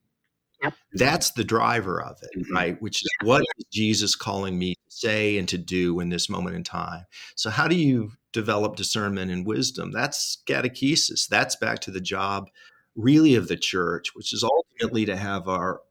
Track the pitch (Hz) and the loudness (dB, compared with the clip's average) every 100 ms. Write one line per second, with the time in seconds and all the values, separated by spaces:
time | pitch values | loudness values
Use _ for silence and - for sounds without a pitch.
0 | _ _ _ _ _ _ 147 - _ - | _ _ _ _ _ _ -8 -8 _ 2
1 | 131 170 - - 104 113 117 117 95 85 | 2 4 0 -2 0 2 2 2 0 -4
2 | 67 - - 92 - 90 87 90 104 - | -6 -12 -12 -10 -4 0 0 -2 -6 -4
3 | 85 - 104 131 123 - - 107 107 101 | -4 0 4 4 2 -4 -8 0 2 2
4 | 104 - 110 98 98 90 90 87 _ - | 0 -2 -2 -2 -2 -2 -2 -4 _ -6
5 | 113 107 107 104 90 90 82 92 87 87 | -2 2 2 0 -2 -4 -2 0 2 0
6 | 87 87 - 92 90 87 87 87 85 87 | -2 -2 -2 -4 -4 -6 -8 -6 -8 -10
7 | 92 - - - 113 107 160 180 147 123 | -16 -20 -14 -6 -4 0 2 4 4 4
8 | 104 - _ 117 110 104 104 85 95 110 | 0 -8 _ -4 0 0 0 -2 -2 0
9 | 104 95 92 90 95 117 131 - 87 143 | 0 -2 -2 -2 -2 -2 -2 -4 -6 -4
10 | 143 - - - - 135 123 - 135 156 | -2 -2 -6 -6 -4 -2 -2 -2 0 2
11 | - - - 104 113 - 113 113 - 95 | 0 -2 0 2 0 0 -2 -2 -6 -8
12 | 92 95 98 98 95 - - _ _ 117 | -6 -2 -2 -2 -6 -14 -20 _ _ 0
13 | 120 156 156 117 85 85 - 95 85 85 | 6 8 8 6 4 -2 -2 0 0 -2
14 | - - - 110 113 151 - - 117 117 | -6 -10 -6 -2 0 0 -2 -4 -2 0
15 | 104 95 101 98 90 92 92 - - | 0 -2 -4 -4 -2 -2 -2 -6 -8